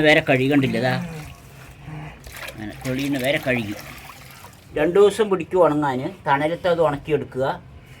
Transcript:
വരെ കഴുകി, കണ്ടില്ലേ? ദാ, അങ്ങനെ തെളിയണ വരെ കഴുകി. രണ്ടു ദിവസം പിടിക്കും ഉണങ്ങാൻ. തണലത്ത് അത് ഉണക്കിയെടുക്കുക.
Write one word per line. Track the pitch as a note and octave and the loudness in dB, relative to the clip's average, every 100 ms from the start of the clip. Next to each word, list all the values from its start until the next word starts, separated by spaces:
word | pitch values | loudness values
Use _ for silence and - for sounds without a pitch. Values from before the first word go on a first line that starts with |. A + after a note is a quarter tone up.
| D3+ | 6
വരെ | D#3 D#3 | 6 4
കഴുകി, | C3 C3 | 2 4
കണ്ടില്ലേ? | D3 C3 A2+ B2+ | 2 2 0 0
ദാ, | B2+ E3+ D#3+ D3+ - - - - - D#3 D3+ D3+ - - - - | -2 -4 -10 -14 -18 -20 -20 -20 -18 -14 -14 -14 -16 -18 -14 -14
അങ്ങനെ | - G#2+ - C3 | -12 -12 -10 -6
തെളിയണ | C3 C#3+ C#3 | -4 -2 -2
വരെ | B2+ D3+ C#3 | 0 -2 0
കഴുകി. | B2 G#2 G#2 - - - - - - - - - D3 | -2 -2 -8 -12 -18 -18 -20 -20 -20 -20 -20 -10 -2
രണ്ടു | D#3+ F#3 | 2 6
ദിവസം | G#3 G3 G#3 | 6 4 0
പിടിക്കും | F#3 D#3 F#3 | -2 0 2
ഉണങ്ങാൻ. | D#3+ D3 D3 B2+ D3+ F#3+ D3+ | 4 4 -2 -2 -6 -6 0
തണലത്ത് | C#3 D#3 E3+ F3+ | 0 0 -2 0
അത് | E3+ D#3 | 2 2
ഉണക്കിയെടുക്കുക. | C#3 D#3 C#3+ B2+ B2+ C3+ - - - - - | 0 -2 -2 -2 -4 -4 -4 -10 -20 -20 -20